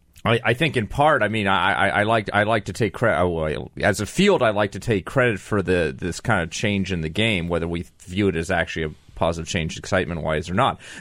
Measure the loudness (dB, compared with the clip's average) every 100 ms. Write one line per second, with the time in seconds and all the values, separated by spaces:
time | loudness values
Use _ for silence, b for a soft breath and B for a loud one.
0 | _ -4 0 2 2 0 0 0 -2 2
1 | 4 4 2 0 2 2 2 2 2 2
2 | 2 2 2 0 2 0 -2 -2 -2 0
3 | 2 2 2 0 -2 -4 -8 -2 0 0
4 | -2 2 4 4 4 2 -2 -2 -2 -2
5 | 0 0 2 0 -2 -2 2 2 0 -2
6 | -6 -4 0 0 -2 -2 -2 0 -2 -4
7 | -4 -2 0 0 0 -2 -2 -6 -8 -16
8 | -6 0 2 0 0 -2 -2 -4 -6 -8
9 | -12 -2 -2 -2 -4 -4 -4 -6 -2 -2
10 | -2 -4 -2 -2 -2 0 0 -2 B B